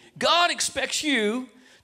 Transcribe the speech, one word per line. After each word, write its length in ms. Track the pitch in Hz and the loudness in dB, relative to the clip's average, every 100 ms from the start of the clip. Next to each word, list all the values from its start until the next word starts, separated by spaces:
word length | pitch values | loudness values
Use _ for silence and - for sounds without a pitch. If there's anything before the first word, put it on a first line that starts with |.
| - - | -20 -4
God 320 | 262 330 349 | 2 4 2
expects 520 | 262 - - 254 - | 0 -4 -4 -4 -2
you 460 | 302 262 208 240 254 - - - | 0 2 2 -2 -6 -16 -20 -18